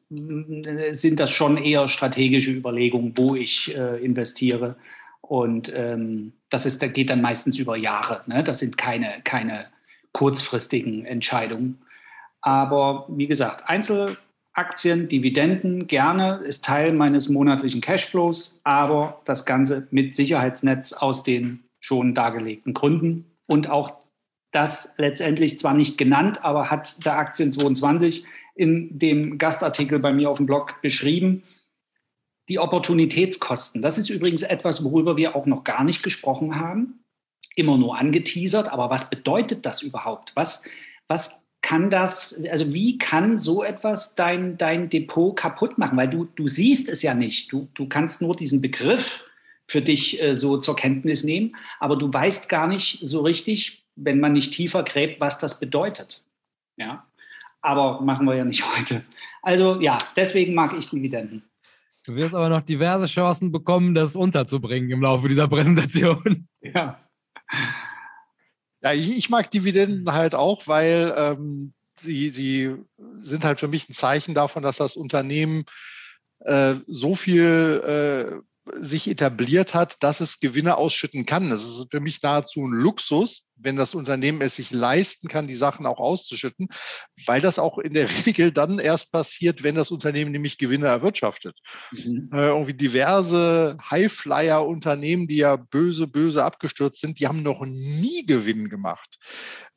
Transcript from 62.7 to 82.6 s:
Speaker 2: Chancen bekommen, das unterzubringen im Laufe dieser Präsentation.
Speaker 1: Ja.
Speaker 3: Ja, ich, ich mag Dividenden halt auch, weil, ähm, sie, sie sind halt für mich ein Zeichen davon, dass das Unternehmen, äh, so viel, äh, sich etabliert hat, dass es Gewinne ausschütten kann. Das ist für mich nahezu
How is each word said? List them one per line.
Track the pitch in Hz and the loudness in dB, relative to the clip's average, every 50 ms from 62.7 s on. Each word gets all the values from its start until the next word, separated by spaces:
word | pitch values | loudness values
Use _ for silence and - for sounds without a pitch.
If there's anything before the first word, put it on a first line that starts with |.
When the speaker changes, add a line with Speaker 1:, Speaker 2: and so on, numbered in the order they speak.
| 160 135 160 175 185 190 190 | -2 0 2 2 2 0 0
Speaker 2:
Chancen | 147 - 180 180 180 175 - 185 180 | -2 0 2 2 2 2 0 -2 -2
bekommen, | 151 156 - - 175 180 180 180 175 | -4 -2 0 2 4 4 4 4 4
das | 160 156 147 - | 4 2 2 0
unterzubringen | 190 185 190 175 147 127 - 139 135 117 110 123 127 127 123 | 0 0 2 2 2 0 0 -2 -4 -2 -2 -2 -2 -2 -2
im | 127 127 | 0 2
Laufe | 135 135 131 127 127 143 | 4 4 4 4 4 4
dieser | 139 139 151 | 4 4 4
Präsentation. | 143 147 156 147 156 175 165 160 143 - 175 185 170 160 165 - 220 180 - - - _ _ | 4 4 4 6 6 6 6 4 2 2 4 4 4 4 4 2 2 0 0 -2 -8 _ _
Speaker 1:
Ja. | - - - 180 160 131 123 - _ _ _ _ _ _ - - - - - - - - - - - - - - - - - - - _ _ _ _ _ _ _ _ _ _ _ | -10 -4 -4 -2 -2 -4 -6 -12 _ _ _ _ _ _ -20 -20 -14 -8 -6 -6 -4 -6 -6 -10 -12 -14 -16 -18 -20 -20 -20 -20 -20 _ _ _ _ _ _ _ _ _ _ _
Speaker 3:
Ja, | - 139 147 | -2 0 0
ich, | 147 160 185 254 247 | 2 0 0 -2 -2
ich | - - | 0 2
mag | 233 233 202 - | 2 2 2 2
Dividenden | - 208 185 202 175 190 202 202 202 190 180 175 | 0 0 0 2 4 4 4 2 0 -2 -2 0
halt | 143 156 165 165 - | 2 2 2 2 2
auch, | - 143 180 208 - - | 2 2 2 0 0 -2
weil, | - 156 156 160 165 165 170 170 170 - 147 | 0 2 4 4 4 4 2 2 0 0 0
ähm, | 147 147 147 135 147 147 143 139 139 139 - _ _ _ _ - | 0 0 -2 -4 -6 -8 -8 -8 -10 -12 -16 _ _ _ _ -14
sie, | - 160 160 139 143 151 | -10 -6 -4 -4 -4 -4
sie | 131 131 139 135 135 135 131 131 131 - - _ _ - - - - - | -4 -4 -4 -2 0 0 -2 -2 -4 -8 -12 _ _ -20 -20 -20 -20 -18
sind | - 135 139 160 165 | -10 -8 -4 -2 0
halt | 156 143 - | 0 0 0
für | 151 147 | -2 -4
mich | 151 151 - - | -4 -6 -6 -8
ein | 131 | -6
Zeichen | - - 127 139 151 - - 160 | -2 0 0 0 0 -2 -2 0
davon, | 147 147 139 - 165 | 0 0 0 -2 -4
dass | 139 143 131 - | -4 -2 -2 -2
das | 147 131 - | -2 -4 -4
Unternehmen, | - 160 127 - 151 135 135 143 151 156 156 156 156 147 - - - - - - - - - - _ _ _ _ _ - | -8 -6 -4 -2 -2 -2 -2 -2 -2 0 0 -2 -4 -4 -8 -12 -20 -20 -20 -20 -20 -20 -20 -20 _ _ _ _ _ -2
äh, | 143 143 139 135 135 135 135 - | 0 2 4 4 4 2 -2 -6
so | - 170 127 127 156 196 | -10 -8 -4 -2 -2 -2
viel, | 190 - 190 175 170 170 170 165 165 165 160 151 - - | 0 2 4 4 6 6 6 6 4 4 4 2 0 0
äh, | - 147 147 147 147 139 131 - - - - - _ _ _ _ - - | 0 0 0 0 0 0 -2 -4 -6 -8 -12 -14 _ _ _ _ -14 -12
sich | - 170 139 151 151 - - | -10 -6 -6 -4 -4 -4 -4
etabliert | - - 147 135 120 107 123 120 151 180 190 - | -2 0 0 0 0 0 0 2 4 4 4 2
hat, | - 170 175 170 - - | 2 0 0 0 0 0
dass | - 143 151 - | 0 0 0 0
es | 170 147 - - | -2 -4 -2 -2
Gewinne | - 131 120 143 151 175 175 | -2 -2 0 0 2 2 2
ausschütten | - 151 160 - - - - - 127 117 | 2 2 0 0 -2 -4 -4 -6 -6 -4
kann. | - 147 180 190 151 | -2 -2 0 0 0
Das | 117 104 110 | -2 -2 -4
ist | 120 117 123 127 - | -4 -6 -8 -8 -6
für | - 147 | -6 -6
mich | 143 160 151 - | -4 -6 -6 -2
nahezu | - 143 147 147 143 - - 147 | 0 0 2 0 0 -2 -4 -6